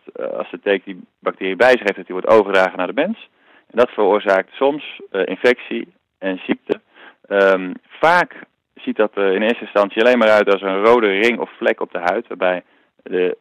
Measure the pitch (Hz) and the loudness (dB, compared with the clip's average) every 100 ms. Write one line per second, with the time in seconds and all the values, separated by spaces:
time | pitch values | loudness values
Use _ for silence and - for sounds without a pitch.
0 | - - - - - 85 101 98 98 92 | -14 -12 -10 -8 -10 -6 -2 -2 -4 -16
1 | - _ 92 87 95 92 123 123 101 98 | -20 _ -10 -6 -8 2 4 4 0 -4
2 | 92 90 - 110 101 98 92 90 90 107 | -8 -6 2 2 4 0 0 -2 -6 -4
3 | 175 226 - _ _ _ _ 110 123 - | -4 -6 -14 _ _ _ _ -2 -2 0
4 | 101 104 101 95 95 - 135 147 - - | 0 2 2 0 -2 -2 -2 -2 -10 -18
5 | - 98 85 92 123 123 - 117 - _ | -10 -6 -4 0 0 0 -4 -10 -10 _
6 | _ _ 95 92 - - - - _ _ | _ _ -8 -6 -6 -8 -6 -8 _ _
7 | - _ - 101 98 95 92 - _ - | -20 _ -4 2 4 2 -2 -12 _ -2
8 | 156 175 160 - - _ _ _ - 117 | 2 2 0 -8 -20 _ _ _ -8 -2
9 | 107 - 98 95 110 120 110 101 101 - | -2 -2 -2 0 -2 -4 -2 0 0 2
10 | 117 123 110 107 101 98 98 95 107 120 | 2 4 4 4 4 0 -2 0 4 4
11 | 107 98 117 117 - - 117 113 - 90 | 4 2 0 -2 -6 -4 -4 -4 -6 -4
12 | 87 101 - 90 92 90 - _ _ _ | -2 -4 -6 -4 -2 -2 -8 _ _ _
13 | - 92 90 87 | -8 -2 -2 -4